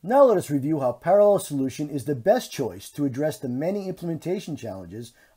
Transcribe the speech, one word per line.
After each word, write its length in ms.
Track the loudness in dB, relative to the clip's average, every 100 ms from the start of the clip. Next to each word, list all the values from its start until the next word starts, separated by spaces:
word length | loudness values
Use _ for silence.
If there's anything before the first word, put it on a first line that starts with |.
Now 220 | 4 6
let 120 | 8 6
us 140 | 0
review 300 | -2 0 0
how 120 | -2
Parallel 460 | -2 2 6 6 4
Solution 500 | 0 -4 -4 -4 -6
is 160 | -6
the 100 | -4
best 380 | -2 2 2 0
choice 380 | -6 -6 -6 -14
to 160 | -4 -4
address 320 | -2 -4 -4
the 100 | -8
many 400 | -4 -4 -4 -6
implementation 640 | -8 -6 -6 -6 -6 -6
challenges 600 | -10 -10 -12 -12 -14 -16 _ _